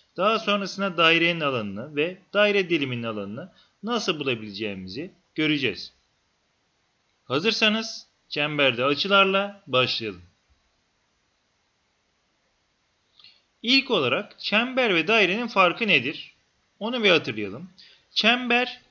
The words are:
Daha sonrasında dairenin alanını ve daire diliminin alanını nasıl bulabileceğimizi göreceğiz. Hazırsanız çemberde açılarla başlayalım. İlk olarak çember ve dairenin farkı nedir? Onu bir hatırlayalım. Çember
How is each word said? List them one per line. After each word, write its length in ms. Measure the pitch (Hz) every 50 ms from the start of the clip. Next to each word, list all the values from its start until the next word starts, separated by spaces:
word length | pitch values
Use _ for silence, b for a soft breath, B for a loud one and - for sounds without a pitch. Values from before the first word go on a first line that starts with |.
| B B _ -
Daha 220 | 180 208 226 214
sonrasında 580 | - - 202 202 196 180 - 190 196 196 170 160
dairenin 440 | 170 160 165 170 165 170 175 165
alanını 540 | 156 143 135 120 107 101 95 101 120 151 151
ve 220 | 143 147 175 185 190 _ _ -
daire 360 | 202 208 208 202 202 190 170
diliminin 340 | 170 160 139 131 123 120 117
alanını 480 | 117 110 107 101 98 104 127 170 190 b b b b b b -
nasıl 360 | 208 240 226 - - 175 151
bulabileceğimizi 920 | 147 135 123 110 110 107 98 98 110 104 98 95 92 92 92 120 160 196 - _ _ _ -
göreceğiz. 580 | - 156 156 151 143 131 117 92 90 - - - _ _ _ _ _ _ _ _ _ _ _ _ _ _ _ _ _ _ _ _ _ _ _ _ _ _
Hazırsanız 840 | - 123 143 170 226 220 - 233 214 214 220 226 226 - - - _ _ _ _ -
çemberde 560 | - 147 147 151 151 147 143 135 120 113 123
açılarla 800 | 139 147 143 - 196 202 196 196 190 190 196 196 202 202 - _ -
başlayalım. 540 | 127 127 127 123 - - 117 107 95 87 90 - _ _ _ _ _ _ _ _ _ _ _ _ _ _ _ _ _ _ _ _ _ _ _ _ _ _ _ _ _ _ _ _ _ _ _ _ _ _ _ _ _ _ _ _ _ _ _ _ _ _ _ _ _ _ _ _ _ b b b b b b b _ _ -
İlk 280 | 226 254 269 262 269
olarak 480 | 247 185 139 120 123 175 208 - - -
çember 560 | - - 196 214 240 254 254 254 254 226 185
ve 120 | 165 160 165
dairenin 400 | 220 226 202 170 185 220 247 233
farkı 400 | - 196 190 175 165 - 233 208
nedir? 460 | 180 143 113 131 - - - - _ _ _ _ _ _ _ _ _ -
Onu 240 | 196 226 254 247 220
bir 60 | 202
hatırlayalım. 600 | 175 156 - - 117 104 104 98 95 127 175 190 _ B B B B B B B B
Çember 680 | - - 214 240 254 254 240 240 240 247 254 - - _ _